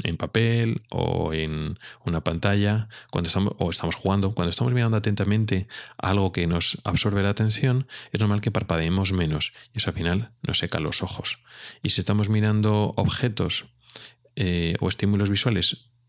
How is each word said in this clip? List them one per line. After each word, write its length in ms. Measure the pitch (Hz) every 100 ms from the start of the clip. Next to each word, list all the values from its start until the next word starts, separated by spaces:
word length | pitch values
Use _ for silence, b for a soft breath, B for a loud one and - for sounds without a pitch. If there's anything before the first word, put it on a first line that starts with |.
en 120 | - 85
papel 680 | 87 110 117 117 117 - -
o 420 | 92 85 85 80
en 460 | 80 80 78 78 - B B
una 200 | - 82
pantalla, 640 | 82 85 101 101 101 107 110 B B
cuando 180 | - 90
estamos, 260 | 95 101 -
o 120 | 90
estamos 240 | 85 85
jugando. 400 | - 95 98 98
Cuando 160 | 107 87
estamos 220 | - 123
mirando 240 | 123 117 110
atentamente 720 | 107 101 98 107 110 95 92 B B B
algo 340 | - 98 95
que 140 | 87 85
nos 340 | 85 - -
absorbe 400 | - 87 107 101
la 60 | 98
atención, 580 | 101 110 110 135 127 135 B B
es 100 | -
normal 200 | 107 104
que 100 | 107
parpadeemos 640 | 101 - 82 80 95 95
menos. 400 | 95 82 76 - - B
Y 40 | -
eso 120 | -
al 60 | -
final 360 | 82 92 113 _
nos 160 | - -
seca 220 | 85 82
los 220 | 76 -
ojos. 420 | 87 - - - B B B B
Y 80 | -
si 100 | -
estamos 300 | 90 104 104
mirando 640 | 107 107 107 107 104 104 -
objetos, 680 | 101 - 123 104 - - - _ B B B B _
eh, 420 | - 95 87 82 78
o 80 | 92
estímulos 400 | - 101 101 101
visuales 600 | 101 127 101 85 - _ _